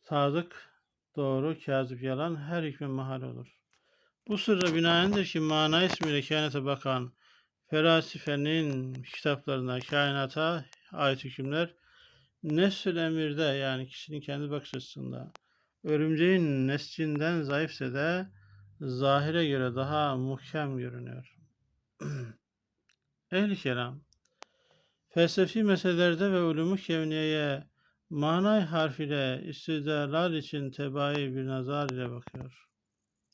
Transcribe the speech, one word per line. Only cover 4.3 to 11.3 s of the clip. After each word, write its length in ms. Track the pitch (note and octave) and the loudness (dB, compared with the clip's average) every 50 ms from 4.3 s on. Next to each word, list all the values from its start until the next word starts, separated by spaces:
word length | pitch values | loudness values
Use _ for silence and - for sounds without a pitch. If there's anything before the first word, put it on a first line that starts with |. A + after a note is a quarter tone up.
| G#3 G3 | -4 -2
sırra 360 | - - G#3+ F#3 F#3 F3 D#3 | 2 2 4 4 4 2 4
binaendir 520 | E3 E3 E3+ E3+ E3+ F3+ G3 G#3 G3+ F#3 | 4 4 4 4 4 4 4 2 0 0
ki 140 | - - E3+ | 0 -2 -2
mana 440 | D#3 D#3 D#3 D#3 D#3 D#3 D#3 E3 F#3 | 0 2 2 2 4 4 4 4 4
ismiyle 380 | F#3 - - F3 D#3+ D3 C#3+ C#3 | 2 2 0 0 0 0 0 0
kainata 420 | - D#3 D#3 D3+ D3+ C3 C#3+ C3 | 0 0 0 0 0 -2 -2 0
bakan 480 | C#3 C#3 C3 - C3+ C3 B2+ B2 B2 _ _ _ _ _ _ _ _ _ _ _ | 0 -2 -2 0 -2 0 0 -2 -6 _ _ _ _ _ _ _ _ _ _ _
felasifenin 1300 | _ D#3 D#3 D#3 E3 E3 E3 D#3+ - - D3+ - - C#3+ C#3+ C#3+ D3+ D#3 E3 D#3+ D3 C#3 C3 C3 C3 B2+ C3 B2 | _ 0 4 6 6 6 6 4 0 -10 -8 -4 -2 -2 0 0 0 2 2 0 0 -2 -2 -4 -6 -8 -10 -12
kitaplarında 760 | - - - - D3+ C#3+ B2+ - - C#3 C3 B2+ B2+ B2 B2+ | -12 -12 -4 0 0 0 0 -2 -4 -2 -2 0 -2 -2 -4
kainata 840 | B2 - - D3 C#3+ C#3+ C#3 C#3 C#3 C3+ - D3+ D#3 D#3+ F3 E3 C#3 - - _ _ _ - | -4 0 2 2 2 2 2 0 -2 -2 -2 0 0 0 0 -2 -6 -10 -18 _ _ _ -4
ait 320 | E3 D3 C#3 C3+ C3+ - | 0 2 2 2 0 -4
hükümler 500 | C3+ | -12